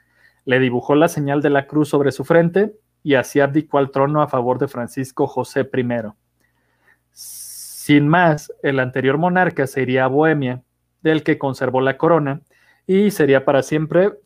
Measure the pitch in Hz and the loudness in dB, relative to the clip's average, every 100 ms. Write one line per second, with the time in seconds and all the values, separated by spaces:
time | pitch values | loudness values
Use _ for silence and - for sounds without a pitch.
0 | _ _ _ _ - 127 131 123 - 143 | _ _ _ _ -2 2 2 0 2 2
1 | 160 151 139 147 147 143 135 151 147 143 | 2 0 -2 0 2 0 0 -2 0 0
2 | 139 131 135 165 170 190 214 - _ _ | 0 -2 2 2 4 2 -2 -4 _ _
3 | 156 131 120 143 139 151 151 143 139 135 | 0 0 2 0 2 0 0 -2 0 0
4 | 139 151 143 131 123 120 131 123 120 - | 0 0 0 0 -2 -2 -4 -6 -8 -8
5 | 131 - 135 127 123 139 127 131 123 120 | -6 -4 -4 -4 -4 -4 -4 -2 -2 -4
6 | 107 - _ _ _ _ _ _ _ _ | -6 -14 _ _ _ _ _ _ _ _
7 | _ - - - - - - - - 147 | _ -20 -20 -18 -18 -18 -18 -8 2 2
8 | 147 175 170 151 - - 156 135 127 131 | 4 4 2 0 -6 -8 -4 -2 -4 -2
9 | 131 143 180 180 175 - 131 135 127 127 | -2 0 0 0 0 -2 -4 -4 -2 0
10 | 131 139 160 156 127 127 _ _ _ _ | 0 2 2 0 -4 -8 _ _ _ _
11 | 160 156 156 151 139 123 127 127 131 135 | -2 0 0 -2 -4 -4 -2 0 0 0
12 | 160 160 143 143 _ _ _ _ - 190 | 2 2 0 -6 _ _ _ _ -2 2
13 | 208 196 143 135 135 139 131 156 156 170 | 2 2 4 4 4 0 0 -2 0 2
14 | 202 - | 0 -2